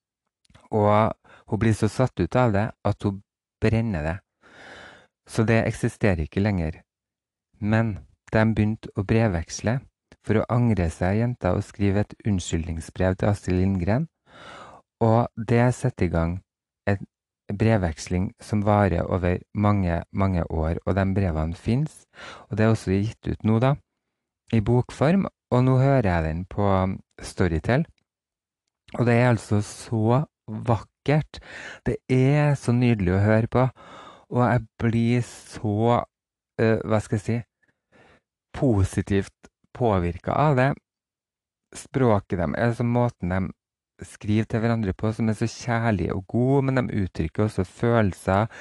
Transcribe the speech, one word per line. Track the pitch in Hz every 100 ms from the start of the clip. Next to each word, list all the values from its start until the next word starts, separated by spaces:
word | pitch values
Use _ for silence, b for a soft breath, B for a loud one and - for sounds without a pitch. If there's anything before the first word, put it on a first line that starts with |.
| _ _ _ _ _ - -
og | 107 104 104 110 - _ B B
hun | 107
blir | 110
så | 104 107
satt | - 131 -
ut | 85 123
av | 123
det | 98 110 -
at | 104 101
hun | 104 98 - _ _ -
brenner | 110 113 113 87
det. | 76 90 _ _ B B B B B B B _ -
Så | - 110
det | 113 110
eksisterer | - 120 - 113 85 78
ikke | -
lenger. | 104 95 80 - _ _ _ _ _ _ _ -
Men | 104 110 113 98 - _ -
de | 113 110 107
begynte | 107 110 - -
å | 95
brevveksle | 113 113 85 80 - 104 127 - _ _ _
for | - 107
å | -
angre | 120 120 98 85
seg, | - 90 104
jenta, | 120 123 92 92
og | -
skrive | - 101 98
et | 104 - -
unnskyldningsbrev | 98 - 85 85 82 - - 92 92
til | 110
Astrid | 101 - 90
Lindgren. | 95 95 85 117 165 _ B B B B B B _ -
Og | 113 113 120 -
det | 107 120 123 120
setter | 131 - 90
i |
gang | 85 82 90 - _ _ _ -
en | 101 - _ _ _ -
brevveksling | 101 110 113 87 76 - 90 95 -
som | - 104 101
varer | 104 101 87
over | - 92 87 90 -
mange, | 101 104 101 90 82 -
mange | - 95 90 82
år, | 82 78 85 -
og | 95
de | 98 95
brevene | 98 78 80 82
finnes. | - 120 151 - _ B B B B
Og | 101
det | 110
er | 113
også | - 95
gitt | 107 - -
ut | 82 107
nå, | 110
da, | 131 143 _ _ _ _ _ _ - 113
i |
bokform, | 107 123 - - 131 196 - _ -
og | 123 131
nå | 131
hører | 135 135 104
jeg | 87 80
den | 82 92
på, | - 101
um, | 95 95 - - -
Storytel. | - - 92 82 - 123 165 _ _ _ _ _ _ _ _ _ _ -
Og | 120
det | 117
er | 123
altså | 113 - 104 101
så | - - 113 110 123 156 _ -
vakkert. | 110 113 107 - _ - 151 143 - B B B B -
Det | - -
er | 127 131 147 147 139
så | - 120
nydelig | 123 113 87 95
å |
høre | 104 110 113
på, | 123 127 - B B B B B
og | 123
jeg | 123 120 113 -
blir | 117 113 117 123 117
så, | - - - 110 104 117 120 - _ _ _ _ -
eh, | 113 110
hva | 92 110
skal | - 110
jeg | -
si, | 117 - _ _ b b b b b b _ _ -
positivt | 143 104 95 - 92 98 98 _ - _ _
påvirket | - 120 95 87 85 -
av | - 151 131
det. | 131 156 _ _ _ _ _ _ _ _ _ -
Språket | - 139 127 101 - 90
dem, | 82 -
altså | 120 113 120
måten | 120 123 - 87
de | 92 92 - _ _ _ - -
skriver | - 101 107 110
til | 117
hverandre | 117 113 101
på, | 87 110
som | 107 113
er | 107
så | 113
kjærlig | - - 117 117 101 -
og | 98 98
god, | 110 127 139 135
men | 131
de | 120 104
uttrykker | 92 - 80 - 107
også | - 92
følelser, | - 120 117 104 - - 98 110 B